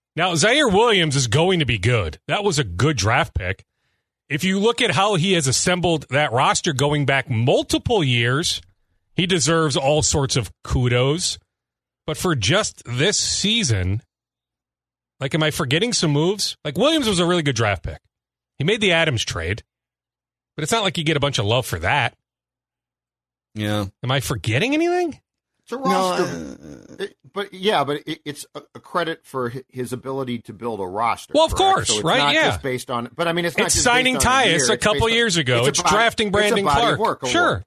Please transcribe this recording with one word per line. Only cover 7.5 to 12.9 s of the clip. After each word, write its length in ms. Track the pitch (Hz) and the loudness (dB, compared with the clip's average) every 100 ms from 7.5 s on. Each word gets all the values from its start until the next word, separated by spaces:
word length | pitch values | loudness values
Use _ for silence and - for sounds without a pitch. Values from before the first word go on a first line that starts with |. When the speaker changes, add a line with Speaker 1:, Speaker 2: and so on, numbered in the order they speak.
| 220 320 320 - 226 | 2 2 -2 0 0
Speaker 1:
years, 600 | 143 120 117 135 175 - - _ _ _ _ | 2 2 2 0 -2 -4 -10 _ _ _ _
he 120 | - 180 | -2 0
deserves 500 | 180 131 165 156 131 | 2 2 2 2 0
all 240 | 135 151 | 2 2
sorts 340 | - 151 135 135 | 2 0 0 -2
of 140 | 101 - | -4 -8
kudos. 760 | - 135 123 123 135 165 - - _ _ _ _ _ _ - | -4 0 2 2 0 0 -4 -8 _ _ _ _ _ _ -10
But 100 | 156 | -4
for 180 | 185 | -2
just 480 | 147 95 185 214 - | 0 2 0 0 -6
this 320 | - | -8